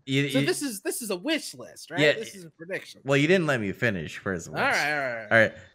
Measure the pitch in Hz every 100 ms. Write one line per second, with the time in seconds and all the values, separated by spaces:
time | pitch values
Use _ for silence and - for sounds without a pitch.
0 | 135 135 143 135 285 370 285 202 - -
1 | 214 185 220 320 - 131 104 - - -
2 | 147 214 220 202 165 - 165 175 - -
3 | 127 139 151 190 156 131 101 90 120 95
4 | 76 - 104 90 78 151 254 214 151 151
5 | 131 117 104 113 107 - -